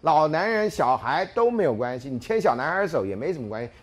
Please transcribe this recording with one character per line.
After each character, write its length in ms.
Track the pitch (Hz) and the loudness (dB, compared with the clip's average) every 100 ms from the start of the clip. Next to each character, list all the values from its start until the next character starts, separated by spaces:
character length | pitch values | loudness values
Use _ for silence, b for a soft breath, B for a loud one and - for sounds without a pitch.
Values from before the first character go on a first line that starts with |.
老 260 | 156 151 156 | 2 4 4
男 240 | 156 202 | 2 0
人、 180 | 220 214 | 0 0
小 280 | 160 127 127 | 0 2 2
孩 300 | 113 151 185 | 0 -2 -2
都 240 | - 233 | 0 2
没 120 | 240 | 2
有 120 | 170 | 0
关 260 | 107 123 127 | 0 -2 -6
系， 80 | 135 | -6
你 100 | 127 | -8
牵 220 | - 226 | -2 0
小 160 | 190 120 | 2 2
男 160 | 143 | 0
孩 80 | 185 | 0
的 80 | 196 | 0
手 160 | 156 | 0
也 100 | 98 | -2
没 160 | 98 143 | -4 -4
什 100 | 170 | -6
么 60 | 110 | -6
关 160 | 107 | -8
系， 80 | 120 b | -10 b